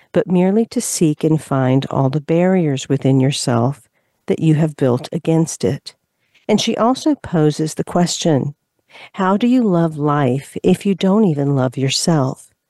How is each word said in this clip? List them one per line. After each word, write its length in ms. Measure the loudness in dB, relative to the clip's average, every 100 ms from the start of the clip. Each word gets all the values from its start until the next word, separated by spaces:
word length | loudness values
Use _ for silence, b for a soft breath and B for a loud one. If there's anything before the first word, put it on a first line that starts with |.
| _
but 180 | -2 0
merely 360 | 2 2 2 0
to 160 | -4
seek 420 | -6 0 0 0
and 180 | 0 0
find 420 | 0 -2 2 0 0
all 240 | -2 0
the 100 | -2
barriers 680 | -2 0 2 2 0 -2 -2
within 300 | -2 2 2
yourself 720 | 2 0 -2 0 0 -4 _ _ _ _ -6
that 140 | -2
you 140 | 2
have 220 | 2 0 0
built 320 | 0 0 -4
against 540 | -8 -2 0 0 -2
it." 320 | -4 -4 -8 _ _ _ _ _ -2
And 140 | -2
she 160 | 0 0
also 380 | 0 0 -2 -4
poses 580 | -2 0 0 0 -6
the 80 | -6
question, 720 | -4 0 -2 -2 0 0 -2 -8 _ _ _ B B
"How 220 | -4 -2 0
do 120 | 2
you 160 | 2
love 320 | 2 2 0 0
life 600 | 0 2 0 -2 -6 -4
if 240 | 0 0 0
you 80 |
don't 300 | 0 2 2
even 320 | 2 2 0 0
love 200 | 0 -2
yourself?" 800 | -4 -2 0 2 0 -4 -16 _ _